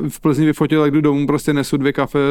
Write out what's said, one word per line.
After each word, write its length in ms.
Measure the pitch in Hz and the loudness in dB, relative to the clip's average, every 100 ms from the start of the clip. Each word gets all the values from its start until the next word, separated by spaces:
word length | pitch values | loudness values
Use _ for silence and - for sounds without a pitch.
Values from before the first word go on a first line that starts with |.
| 147 | -6
v 120 | - | -2
Plzni 260 | 156 135 156 | 0 2 2
vyfotil, 360 | 143 147 156 | 0 0 2
jak 60 | 147 | 2
jdu 60 | 151 | 2
domů, 260 | 147 143 143 | 2 0 0
prostě 260 | 147 - | -2 0
nesu 240 | 143 131 143 | -2 -2 -2
dvě 160 | 135 | 0
kafe 260 | 139 135 143 139 | -2 -2 0 0